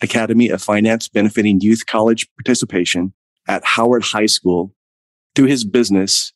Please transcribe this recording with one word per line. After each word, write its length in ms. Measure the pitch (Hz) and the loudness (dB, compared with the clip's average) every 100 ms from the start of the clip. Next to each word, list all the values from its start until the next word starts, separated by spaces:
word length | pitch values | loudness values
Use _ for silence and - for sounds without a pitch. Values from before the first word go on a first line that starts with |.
Academy 480 | 92 117 110 113 120 | -4 -2 0 2 2
of 120 | 95 | 0
Finance 460 | - 104 110 113 - | -2 0 2 0 -2
Benefiting 520 | 107 101 113 107 98 | -2 0 0 2 2
Youth 240 | 104 113 - | 2 0 0
College 400 | 113 113 113 - - | 0 2 0 -4 -8
Participation 760 | - 123 117 95 87 90 92 - _ _ - | -4 -2 -2 -4 -2 -4 -6 -10 _ _ -6
at 180 | 95 - | -4 -2
Howard 380 | 113 117 123 | 0 2 2
High 240 | 110 107 107 | 0 0 0
School. 460 | - 92 87 98 _ _ _ _ _ _ - | 0 0 -2 -4 _ _ _ _ _ _ 0
Through 120 | 135 | 2
his 180 | 135 107 | 2 0
business, 680 | 123 107 95 98 - - | 0 2 0 0 -2 -4